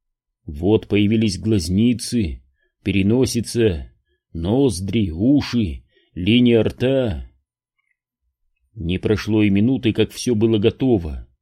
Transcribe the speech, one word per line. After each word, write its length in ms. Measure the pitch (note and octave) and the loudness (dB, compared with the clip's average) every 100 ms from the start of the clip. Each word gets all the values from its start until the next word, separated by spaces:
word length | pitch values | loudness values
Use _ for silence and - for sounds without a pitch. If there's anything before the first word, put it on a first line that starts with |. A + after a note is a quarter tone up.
| _ _ _ _ - | _ _ _ _ -14
Вот 420 | D2 F2 A2 - | -4 0 0 0
появились 500 | G#2 G#2 A2+ A2 F2+ | 0 2 2 0 -2
глазницы, 1040 | A2 A2 E2 F#2+ A#2+ A#2 - A#2+ E2+ C2 _ _ _ _ | -2 0 0 2 2 0 -2 -4 -4 -6 _ _ _ _
переносица, 1080 | - F#2+ G2 A#2+ C3 A#2+ - A#2+ A2 D#2 B1+ _ _ _ _ | -4 0 2 2 0 -2 -4 0 0 0 -8 _ _ _ _
ноздри, 760 | E2+ F2 B2+ C#3 F2 G2 A2+ F#2+ | -6 -2 2 0 -2 -4 -2 -2
уши, 760 | D#2+ A#2+ C#3+ - A#2+ F#2+ C2+ - _ _ | 0 2 2 0 -2 -4 -6 -14 _ _
линия 480 | - F2+ A#2+ B2 A2+ | -4 2 4 4 4
рта. 680 | G#2 - B2+ C3+ A#2+ D2+ B1+ _ _ _ _ _ _ _ _ _ _ _ _ _ _ | 2 -2 -2 0 -2 -6 -10 _ _ _ _ _ _ _ _ _ _ _ _ _ _
Не 240 | G#2+ E2 F2+ | -10 -6 -4
прошло 440 | - G#2+ - G#2+ | -2 -2 0 2
и 80 | G#2+ | 2
минуты, 420 | G2 A2+ C3 A2 | 2 2 0 0
как 180 | G#2 G#2 | 0 -2
все 240 | - - | -4 -2
было 240 | A2 A#2 A2 | 0 2 2
готово. 680 | A2 - C3+ G#2+ E2 B1+ - _ | 0 0 0 0 -2 -10 -14 _